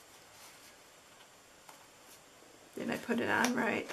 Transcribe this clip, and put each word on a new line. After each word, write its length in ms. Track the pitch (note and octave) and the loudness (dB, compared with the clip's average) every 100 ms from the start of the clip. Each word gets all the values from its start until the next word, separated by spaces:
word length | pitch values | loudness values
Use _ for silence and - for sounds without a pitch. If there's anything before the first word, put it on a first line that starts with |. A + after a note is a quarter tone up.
| - - - - - - - - - - - - - - - - - - - - - - - - - - - - | -20 -20 -20 -18 -18 -18 -20 -20 -20 -20 -20 -20 -20 -20 -20 -20 -20 -18 -20 -20 -20 -20 -20 -20 -20 -20 -12 -4
Did 120 | - | -2
I 80 | - | 0
put 220 | - A#3 | 2 2
it 100 | A#3 | 4
on 260 | G#2 B3 B3+ | 6 6 4
right? 320 | A3+ - - | 4 2 0